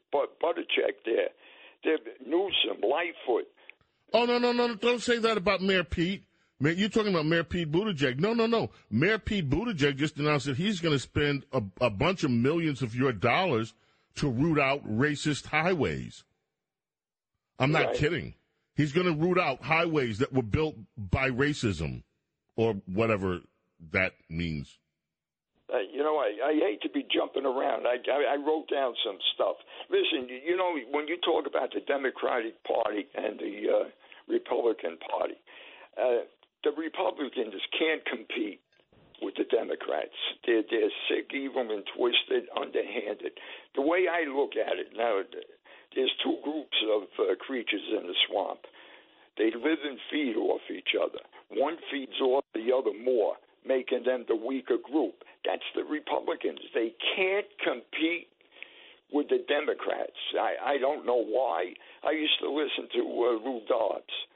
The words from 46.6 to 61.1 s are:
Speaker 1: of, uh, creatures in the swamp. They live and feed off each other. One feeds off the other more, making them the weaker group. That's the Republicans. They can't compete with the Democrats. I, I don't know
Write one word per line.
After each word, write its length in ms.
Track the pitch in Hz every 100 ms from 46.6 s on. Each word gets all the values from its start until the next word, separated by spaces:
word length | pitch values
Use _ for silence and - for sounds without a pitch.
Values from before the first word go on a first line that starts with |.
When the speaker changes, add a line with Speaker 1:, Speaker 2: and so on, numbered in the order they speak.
| - - 107 107
Speaker 1:
of, 80 | 92 -
uh, 160 | 98 92
creatures 440 | - 127 - 101 -
in 160 | 104 87
the 80 | 98 -
swamp. 320 | 98 90 - - - - - - _ _ -
They 140 | 113
live 320 | 117 143 160
and 160 | 147 127 -
feed 260 | 151 135 107
off 240 | - - -
each 240 | 95 - 98
other. 240 | 85 - - - -
One 240 | 101 143 165 -
feeds 280 | 143 131 -
off 220 | 135 139 -
the 180 | 113 113
other 240 | 127 113 101
more, 320 | 123 123 95 - _ _ -
making 380 | 131 127 123 117
them 180 | 127 110
the 80 | 113
weaker 420 | 117 135 131 120
group. 420 | - 151 110 - - - -
That's 180 | - - -
the 100 | 156
Republicans. 760 | 151 - - - - - - -
They 200 | 123 117 - - -
can't 320 | 185 196 202 -
compete 640 | 170 127 - - 160 170 - _ _ - - - - - -
with 160 | 143 -
the 160 | 127 -
Democrats. 720 | 147 143 - 95 - - - - 80
I, 360 | 104 73 113
I 40 | 143
don't 280 | 131 147
know 180 | 101